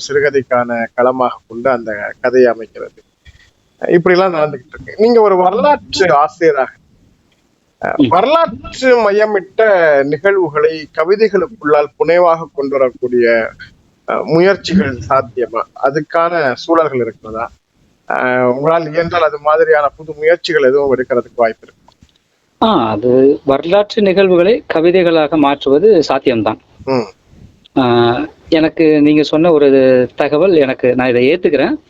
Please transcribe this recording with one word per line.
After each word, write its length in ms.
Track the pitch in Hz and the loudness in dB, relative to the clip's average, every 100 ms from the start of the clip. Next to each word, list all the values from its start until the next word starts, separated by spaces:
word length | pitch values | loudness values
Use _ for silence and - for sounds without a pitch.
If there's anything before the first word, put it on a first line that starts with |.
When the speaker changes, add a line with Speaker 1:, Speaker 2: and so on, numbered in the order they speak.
| - | -4
Speaker 1:
சிறுகதைக்கான 760 | 143 143 139 123 123 120 117 113 | -2 0 -2 -2 -2 -2 -4 -6
களமாக 440 | - 123 131 123 - - | -2 -2 0 -2 -4 -16
கொண்டு 240 | 117 123 | -6 -4
அந்த 420 | 123 113 104 104 110 | -4 -4 -10 -10 -6
கதையை 320 | 123 127 123 | -2 2 2
அமைக்கிறது, 460 | 110 107 - - _ _ _ - - _ _ _ - - | 0 -8 -16 -18 _ _ _ -20 -20 _ _ _ -10 0
இப்படி 300 | 175 175 180 | 0 2 0
எல்லாம் 160 | 190 | 0
நடந்துகிட்டு 340 | 165 151 143 - | 0 -4 -4 -16
இருக்கு. 260 | - - - | -20 -14 -2
நீங்க 240 | 220 233 | 2 2
ஒரு 160 | 214 185 | 2 2
வரலாற்று 800 | 180 202 294 285 - - 185 | 0 0 0 0 -4 -4 0
ஆசிரியராக, 560 | 147 151 - 165 143 123 - _ _ _ _ _ _ _ _ _ - | 2 0 0 0 0 -4 -8 _ _ _ _ _ _ _ _ _ -10
ஆ, 100 | - - | -8 -2
Speaker 2:
ம். 100 | 131 | 0
Speaker 1:
வரலாற்று 1000 | 170 247 320 330 - - - 262 247 214 | 0 2 0 0 -6 -16 -4 0 2 2
மையமிட்ட 540 | 202 214 208 180 - 220 190 165 143 | 0 0 -2 -6 0 2 4 2 2
நிகழ்வுகளை 840 | 139 147 196 196 175 147 156 160 147 - | 0 -2 0 0 0 0 -2 -2 -10 -6
கவிதைகளுக்குள்ளால் 960 | 160 202 220 202 165 - 147 147 147 - | -2 0 0 0 -4 -6 0 0 0 -2
புனைவாக 460 | 151 170 175 165 160 | 0 2 2 0 -4
கொண்டு 240 | - 139 135 | -8 -4 -2
வரக்கூடிய, 720 | 131 120 127 123 117 117 110 - - _ _ _ - | -2 -2 -4 0 2 0 -2 -10 -20 _ _ _ -8
ஆ, 120 | 110 | -6
முயற்சிகள் 800 | - 156 185 196 - 180 143 123 - | -2 2 2 0 -2 -2 -2 -6 -2
சாத்தியமா? 540 | 135 127 123 117 113 - - | -2 -2 -6 -6 -6 -10 -4
அதுக்கான 720 | 135 143 151 175 170 170 143 | -4 -4 -4 -2 -2 -2 -4
சூழல்கள் 440 | 120 - 165 156 135 | -4 -2 0 0 -2
இருக்கிறதா? 520 | 117 - 110 110 117 _ _ _ _ _ - | -6 -8 -14 -10 -10 _ _ _ _ _ -8
ஆ, 380 | 131 127 127 127 | -2 0 0 0
உங்களால் 420 | 127 147 165 160 | 0 0 -2 -2
இயன்றால் 320 | 156 165 175 | -4 -2 0
அது 160 | 156 147 | -2 -2
மாதிரியான 500 | 147 156 160 151 143 - | -2 0 2 2 0 -4
புது 180 | 156 147 | -16 -4
முயற்சிகள் 460 | 151 170 - 156 | 0 0 0 0
எதுவும் 340 | 135 139 139 127 | 2 2 0 -2
எடுக்கிறதுக்கு 400 | 127 127 117 - | -2 -4 -4 -2
வாய்ப்பு 300 | 113 110 - | -2 -2 -16
இருக்கு? 140 | _ _ _ _ _ _ _ _ - | _ _ _ _ _ _ _ _ -4
Speaker 2:
ஆ, 260 | 226 196 113 | 0 0 -2
அது 520 | 107 120 127 135 151 | -2 0 4 4 2
வரலாற்று 580 | - 139 156 196 208 - | -2 -2 0 0 0 0
நிகழ்வுகளை 640 | 202 185 196 180 175 254 - | 0 2 2 2 2 0 -2
கவிதைகளாக 640 | 165 165 180 175 165 151 160 | -2 2 2 2 0 0 0
மாற்றுவது 640 | 143 139 - 139 208 196 143 | 0 0 0 2 4 2 2
சாத்தியம்தான். 500 | 135 147 117 107 110 _ - | -2 -2 -2 -2 -6 _ -14
Speaker 1:
ம். 220 | - 131 104 - _ - - _ _ - | -4 -4 -4 -10 _ -20 -20 _ _ -2
Speaker 2:
ஆ, 380 | 269 120 120 120 - - - | 0 2 0 0 -6 -12 -2
எனக்கு 540 | 160 156 - 160 151 | 0 0 0 2 4
நீங்க 200 | 147 151 | 4 2
சொன்ன 300 | 147 156 175 | 0 0 2
ஒரு 560 | 156 143 135 131 127 123 - | 4 4 4 4 2 0 -2
தகவல், 380 | 147 151 185 | -2 0 2
எனக்கு 400 | 170 135 127 127 | 2 2 0 -2
நான் 140 | 123 127 | 0 0
இதை 240 | 120 123 | 0 0
ஏத்துக்கிறேன். 420 | 170 180 143 160 302 _ | 0 0 0 -2 -4 _